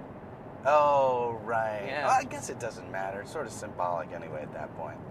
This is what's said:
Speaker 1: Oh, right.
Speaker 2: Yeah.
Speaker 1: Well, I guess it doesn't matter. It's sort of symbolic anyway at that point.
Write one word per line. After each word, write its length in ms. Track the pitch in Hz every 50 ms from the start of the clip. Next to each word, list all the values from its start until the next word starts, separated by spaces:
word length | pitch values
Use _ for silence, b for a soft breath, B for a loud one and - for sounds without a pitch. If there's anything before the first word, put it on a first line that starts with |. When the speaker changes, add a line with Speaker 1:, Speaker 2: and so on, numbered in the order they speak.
| - - - - - - - - - - - - -
Speaker 1:
Oh, 760 | 131 147 151 147 143 143 139 135 131 127 120 120 120 117 110 104
right. 400 | 110 117 113 113 110 107 104 101 -
Speaker 2:
Yeah. 180 | 135 147 139 131
Speaker 1:
Well, 80 | 135 -
I 40 | -
guess 260 | 120 - 117 - -
it 100 | 135 113
doesn't 300 | 120 113 - - 90 -
matter. 300 | 95 95 95 95 98 101
It's 100 | 101 -
sort 140 | - 160 139 110
of 40 |
symbolic 600 | 104 - 110 101 - - 90 87 87 82 78 - 87
anyway 280 | 85 82 80 78 76 73
at 100 | 71 78
that 200 | 80 76 - - -
point. 200 | 80 76 78 - - -